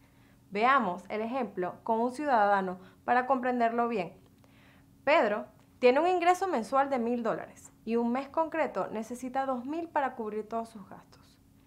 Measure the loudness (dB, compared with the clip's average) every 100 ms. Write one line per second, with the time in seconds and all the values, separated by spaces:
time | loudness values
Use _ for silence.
0 | _ _ _ _ -10 0 4 4 2 -4
1 | -8 -6 -4 -4 -6 -4 -6 -6 -2 0
2 | -2 -2 0 2 4 2 0 -6 -14 -8
3 | 0 2 2 0 0 0 0 0 0 -2
4 | -4 -10 -20 _ -20 -20 -20 -20 _ _
5 | 4 4 4 0 -6 -18 _ 4 6 6
6 | 4 4 4 4 2 -2 0 0 2 0
7 | -2 -2 -2 -4 -6 -16 -20 _ -4 0
8 | 0 -2 -4 -2 -2 -2 -2 -2 -6 -6
9 | -8 -10 -6 -4 -2 -4 -6 -8 -4 -2
10 | -2 -4 -8 -8 -6 -8 -8 -14 -20 -20
11 | -20 -20 -20 _ _ _